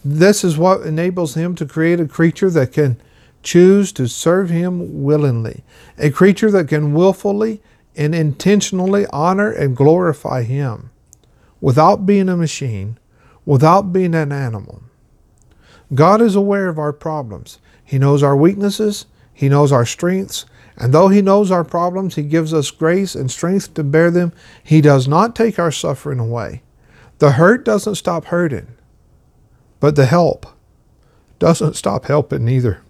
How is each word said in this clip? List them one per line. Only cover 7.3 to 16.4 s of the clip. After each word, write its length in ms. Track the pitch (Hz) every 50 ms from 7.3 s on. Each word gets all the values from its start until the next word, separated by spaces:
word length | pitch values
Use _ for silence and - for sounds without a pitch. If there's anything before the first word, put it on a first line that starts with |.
| 202 208 220 226 220 214 _ _ _ _ _ _ _
and 180 | - 147 151 165
intentionally 920 | 165 160 151 139 - - 180 208 202 - - 196 185 185 190 196 202 202 - -
honor 380 | 139 156 175 190 196 208 214
and 240 | - - 139 139 127
glorify 680 | 120 139 151 165 180 185 170 139 - - - 131 131 120
him 460 | 110 131 143 143 127 107 - - - _ _ _ _ _ _ _ _ _ _ _ _ _ _
without 440 | - 131 120 143 156 180 208 - 196
being 240 | 185 202 196 190 185
a 80 | 180
machine, 600 | 175 170 151 - - 143 127 110 98 95 107 117 _ _ _ _ _ _ _ _ _ _
without 460 | - 143 127 147 156 180 196 202 185
being 240 | 175 190 185 175 170
an 160 | 160 151 143
animal. 520 | 143 139 139 120 113 101 - - - - - _ _ _ _ _ _ _ _ _ _ _ _ _ _ _ _ _ _ _ _ _ 143
God 280 | 127 151 175 202 220
is 140 | 233 226 190
aware 340 | 202